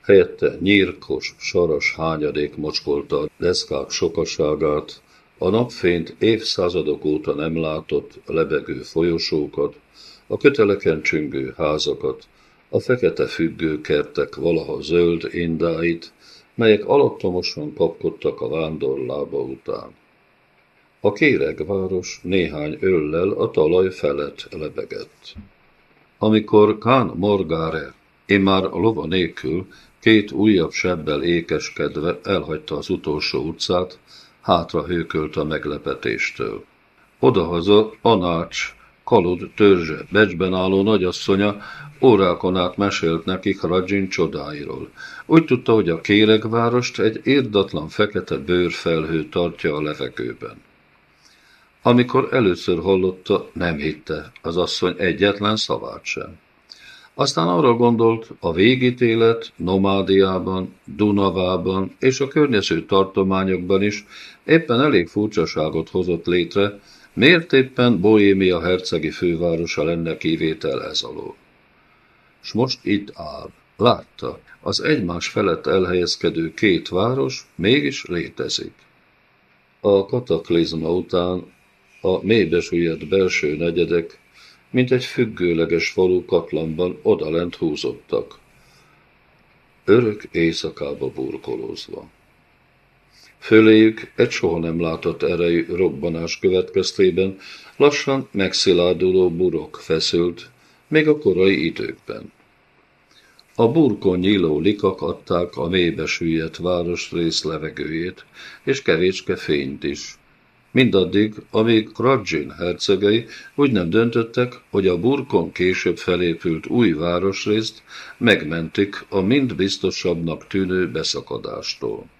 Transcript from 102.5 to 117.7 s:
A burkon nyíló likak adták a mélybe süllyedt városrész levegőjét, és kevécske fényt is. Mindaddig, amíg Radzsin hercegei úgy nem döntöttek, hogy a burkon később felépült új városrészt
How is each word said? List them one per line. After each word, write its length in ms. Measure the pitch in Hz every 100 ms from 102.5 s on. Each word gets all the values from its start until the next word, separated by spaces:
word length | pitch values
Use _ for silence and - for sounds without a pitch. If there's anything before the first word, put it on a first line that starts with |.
| _ _ _ _ _ _ _ _ _ _
A 140 | - 113
burkon 500 | 156 139 101 98 90
nyíló 420 | 95 101 85 76
likak 420 | 87 107 98 -
adták 540 | 80 90 - 87 87 -
a 120 | 82
mélybe 380 | 92 85 78 78
süllyedt 500 | - 82 80 80 -
városrész 840 | 87 90 85 85 - 85 82 80
levegőjét, 800 | 78 78 78 71 73 82 90 - - - - -
és 180 | - 135
kevécske 540 | - 82 90 92 - 92
fényt 480 | - 73 67 69
is. 340 | 73 71 - - _ _ _ _ _
Mindaddig, 640 | 123 123 95 87 98 107 107 -
amíg 380 | 110 113 113 107 -
Radzsin 540 | 117 131 95 78 67
hercegei 720 | 71 87 85 - 95 101 110 120 - -
úgy 180 | - 143
nem 180 | 107 85
döntöttek, 720 | 104 117 117 110 - 123 - _
hogy 160 | 104 92
a 120 | 87
burkon 540 | 113 139 - 95 85
később 440 | - 90 90 92 85
felépült 720 | - 87 87 82 90 80 -
új 260 | 123 107
városrészt 880 | 76 85 87 95 95 - 107 110